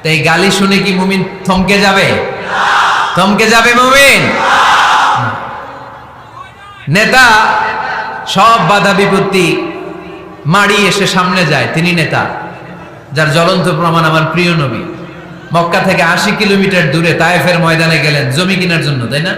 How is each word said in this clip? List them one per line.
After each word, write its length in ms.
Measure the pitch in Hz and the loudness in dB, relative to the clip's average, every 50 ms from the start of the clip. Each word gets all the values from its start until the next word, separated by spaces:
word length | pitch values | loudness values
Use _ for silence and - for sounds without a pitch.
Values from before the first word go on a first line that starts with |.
| - | -2
তো 60 | 156 | -2
এই 100 | 160 156 | -2 0
গালি 320 | 139 160 160 175 190 196 | 2 2 2 2 2 2
শুনে 260 | 190 - 202 190 196 | 2 2 0 2 2
কি 160 | 202 196 202 185 | 0 0 0 0
মুমিন 300 | 180 185 190 190 190 - - - - - | 0 0 0 0 -2 -2 -4 -8 -8 -2
থমকে 340 | 180 190 185 190 165 202 202 | -2 0 0 2 2 2 2
যাবে? 320 | 202 196 196 196 175 135 110 98 - - - - - - - - - - - - - - - - - - - | 2 2 2 2 2 0 0 -2 -2 -6 -6 -8 -8 -6 -4 -2 0 0 0 2 2 0 0 -2 -2 -2 0
থমকে 340 | 160 185 196 208 202 220 220 | 0 2 2 2 2 2 4
যাবে 240 | 233 226 226 240 240 | 4 4 4 4 4
মুমিন? 560 | 240 254 254 262 277 277 269 240 196 147 107 - - - - - - - - - - - - - - - - - 131 120 113 110 - - - - - - - - - - - - - - - - - - - - - - - - - - - - - - - | 4 4 4 4 4 6 4 4 2 2 0 -2 -2 0 0 2 2 2 2 2 2 2 2 2 2 2 0 0 -2 -2 -4 -6 -8 -10 -12 -12 -14 -14 -16 -16 -18 -18 -18 -18 -20 -20 -20 -20 -20 -20 -20 -20 -20 -20 -20 -20 -20 -20 -20 -20 -14 -6 -2
নেতা 380 | 143 196 220 220 254 254 254 240 220 214 220 208 - 214 220 220 - - - - - - - - - - - | 0 2 2 4 4 4 6 6 6 4 2 2 0 -2 -2 -4 -4 -6 -6 -6 -6 -6 -8 -8 -10 -10 -8
সব 420 | - - 196 202 226 233 220 175 160 | -4 0 4 4 4 4 4 2 2
বাধা 240 | 202 202 185 202 196 | 2 2 2 2 2
বিপত্তি 800 | 185 202 196 190 190 - 190 185 185 175 160 - - - - - - - - - - - - - - - - - - - | 2 2 2 2 0 0 0 0 0 2 2 0 -2 -4 -6 -8 -10 -12 -12 -12 -14 -14 -16 -16 -16 -16 -18 -18 -8 -2
মাড়ি 420 | 147 165 202 202 202 196 196 202 | 0 2 2 2 2 2 2 2
এসে 200 | 185 - 202 190 | 2 2 0 -2
সামনে 380 | 170 - 185 180 175 185 190 175 | 0 0 0 0 0 0 0 0
যায়, 220 | 147 151 135 120 110 - | 0 0 0 -2 -2 -2
তিনি 180 | 160 165 175 | 0 0 0
নেতা। 340 | 175 170 151 127 - 120 104 87 - - - - - - - - - - - - - - - - 139 | 0 0 -2 -2 -2 -2 -2 -2 -6 -8 -10 -12 -14 -16 -16 -16 -16 -16 -18 -18 -18 -20 -16 -8 -2
যার 180 | 143 156 147 | -2 0 2
জ্বলন্ত 320 | 143 165 170 180 185 180 151 | 2 2 2 2 2 2 0
প্রমাণ 420 | 180 165 156 170 170 160 165 160 | 0 0 0 0 0 2 2 2
আমার 160 | 156 156 160 156 - | 2 2 2 0 0
প্রিয় 200 | - 170 175 175 | 0 0 0 2
নবী 320 | 170 160 147 123 113 101 - - - - - - - - - - - - - - - | 2 0 0 -2 -4 -6 -8 -10 -12 -12 -14 -16 -16 -18 -18 -18 -18 -18 -12 -2 0
মক্কা 260 | 170 170 170 - 190 | 0 0 2 0 0
থেকে 240 | 185 190 180 170 175 | 0 0 2 2 2
আশি 280 | 165 175 175 - 208 | 0 0 0 0 -2
কিলোমিটার 600 | - - 220 196 196 196 190 185 185 180 165 151 | -2 0 0 2 2 2 2 2 2 0 0 2
দূরে 220 | 135 165 170 170 - | 0 0 0 0 0
তায়েফের 460 | - 165 170 180 190 135 180 175 165 | 2 2 2 2 2 2 0 2 2
ময়দানে 400 | 165 165 160 156 165 160 165 151 | 2 2 2 2 2 0 0 0
গেলেন 320 | 143 151 147 143 135 131 | 0 0 0 0 -2 -2
জমি 240 | 127 156 180 185 190 | -2 -2 0 0 0
কেনার 280 | 185 185 175 170 156 139 | 0 0 0 0 -2 -2
জন্য, 240 | 147 143 127 117 | -2 -2 -2 -4
তাই 140 | 107 135 147 | -4 -4 -4
না? 120 | 165 185 202 | -4 -4 -6